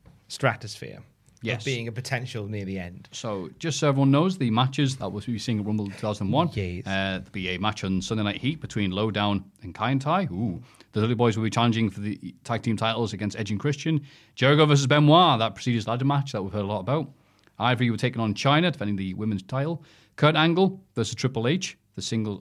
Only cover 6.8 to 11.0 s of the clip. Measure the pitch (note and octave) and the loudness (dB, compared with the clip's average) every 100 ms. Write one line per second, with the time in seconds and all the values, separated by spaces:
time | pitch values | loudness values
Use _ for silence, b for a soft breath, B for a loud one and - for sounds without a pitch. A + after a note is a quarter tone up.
6.8 | F#2+ F#2+ G2 F#2 - G2+ F2+ F2+ G#2+ G#2+ | -4 -2 -2 -4 -8 -8 -6 -2 -2 -2
7.8 | G2 F#2+ F2+ G#2+ G#2 F2+ B2 D#3+ G#2+ - | -2 -2 -2 -2 -2 -2 -4 -6 -6 -4
8.8 | G2 F#2+ A2 G#2 G#2 G2+ F#2+ _ G2 E2+ | -2 0 -2 0 0 0 -4 _ -14 -4
9.8 | A2 C3+ C3+ F3+ E3+ F2+ A#2 E2+ B B | 0 0 0 0 -2 -4 -4 -6 B B
10.8 | B - | B -2